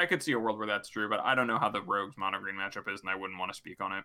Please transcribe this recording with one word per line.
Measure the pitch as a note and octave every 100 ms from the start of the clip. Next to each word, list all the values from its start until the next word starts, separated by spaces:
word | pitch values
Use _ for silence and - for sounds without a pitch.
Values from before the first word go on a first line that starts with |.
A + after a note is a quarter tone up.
I | F3
could | F3
see | D#3
a | B2
world | A2+ G#2+
where | G#2+
that's | G2+ -
true, | - G#2+
but | G#2+
I | A#2
don't | C3 A#2+
know | A2+
how | G#2+
the | G#2
Rogues | F#2+ G2+ G2 G2+
mono | F#2+ G2
green | G2 G2
matchup | G2 G2+ G2+
is, | G2
and | F#2
I | F#2+
wouldn't | F#2+ F2+
wanna | F#2 -
speak | - F#2
on | F#2+
it. | G2